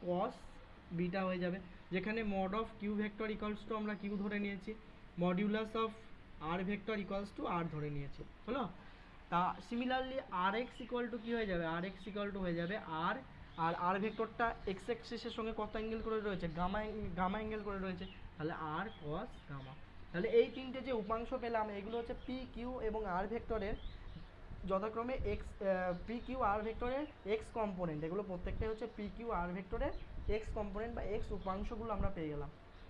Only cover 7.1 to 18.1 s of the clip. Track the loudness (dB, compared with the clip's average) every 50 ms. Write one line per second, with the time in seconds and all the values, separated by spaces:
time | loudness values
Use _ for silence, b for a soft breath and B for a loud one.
7.1 | 0 0 -2 -2 -4 -2 0 2 2 2 2 2 0 0 0 0 0 0 -2 -2
8.1 | -4 -6 -8 -10 -12 -10 -4 -2 0 0 0 0 -2 B B B B B B B
9.1 | B B -2 2 4 6 6 4 2 -2 -4 -2 0 0 2 2 2 2 2 0
10.1 | -2 -4 -2 0 2 4 4 4 4 4 0 0 -4 -8 -6 -2 0 0 0 0
11.1 | -2 -4 -2 0 2 2 2 2 2 2 2 2 2 0 0 -2 -4 -6 -8 -4
12.1 | -2 -2 -2 0 0 0 2 2 2 2 2 2 0 -2 -2 -2 0 2 4 2
13.1 | 2 2 -2 -8 -12 -14 -14 -12 0 2 4 4 4 4 4 4 6 4 4 2
14.1 | 2 0 0 0 2 2 2 2 2 0 -2 -2 -2 -2 0 -2 -2 -2 -2 -6
15.1 | -6 -4 -4 -4 -2 -2 -2 0 0 0 -2 -2 -2 -2 -2 0 -2 0 0 0
16.1 | 0 2 2 2 0 2 0 0 2 2 2 2 4 2 0 0 -2 -2 -2 -2
17.1 | 0 2 2 2 2 2 0 -2 -2 -2 -2 -2 -2 0 0 -2 -2 -2 -6 -8